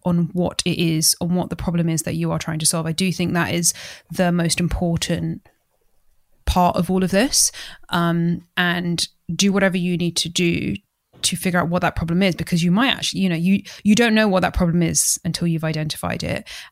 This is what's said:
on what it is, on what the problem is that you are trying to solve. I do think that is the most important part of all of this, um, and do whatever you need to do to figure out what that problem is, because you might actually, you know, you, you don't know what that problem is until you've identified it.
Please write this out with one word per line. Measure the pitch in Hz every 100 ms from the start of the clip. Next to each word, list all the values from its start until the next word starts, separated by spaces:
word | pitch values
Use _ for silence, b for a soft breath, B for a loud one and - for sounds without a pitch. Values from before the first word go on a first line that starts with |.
on | 180 170 165
what | 180 180 - -
it | -
is, | 170 160 160 -
on | 175
what | 180 -
the | 170
problem | - 170 165
is | 160
that | - 165
you | 165
are | 160
trying | - 156
to | 160
solve. | 170 160
I |
do | 156 190
think | 170 175
that | 170 165
is | 170 170 B B B _
the | 165 180
most | 175 165 -
important | 175 - 175 165 - 170 165 165 - _ _ _ _ _ _ _ _ _ -
part | 180 180 -
of | 175
all | 185
of | 180
this, | 190 269 - - B B B -
um, | 175 170 170 170 170 - -
and | 175 175 175 165 - _ -
do | 160 196
whatever | 196 190 180
you | 175 175
need | 175 170
to | 165
do | 170 175 165 139 202 - _ _ - -
to | 175
figure | 190 175
out | 170
what | 180
that | 175 -
problem | 165 170
is, | 196 -
because | 160 175
you | 175
might | 175 262
actually, | 180 - -
you | 190
know, | 165
you, | 175 196 B B
you | 202 214
don't | 240
know | 220 214
what | 185
that | 180
problem | - 175 175
is | 165 151 - - 175
until | - 175
you've | 165
identified | 160 156 151 - 175 -
it. | - - - B B